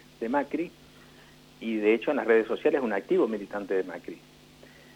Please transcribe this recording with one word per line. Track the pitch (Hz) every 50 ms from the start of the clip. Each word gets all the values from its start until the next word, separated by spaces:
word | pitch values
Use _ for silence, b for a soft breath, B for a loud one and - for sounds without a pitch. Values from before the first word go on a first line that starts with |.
| - - - -
de | 113 113
Macri, | 127 143 139 - - 147 175 175 - - - b b b b b b b b b b b b - - -
y | - 113 113
de | 107 104 104 113
hecho | 117 - -
en | 147 127
las | 107
redes | 113 113 113 107 -
sociales | 113 98 - 151 156 147
un | 127 113 104
activo | 101 - - 180 190 147 113
militante | 110 104 101 - - 104 101 87 98
de | 95 90
Macri. | 90 85 87 - - 87 85 - - - - - - - - b b b b b b b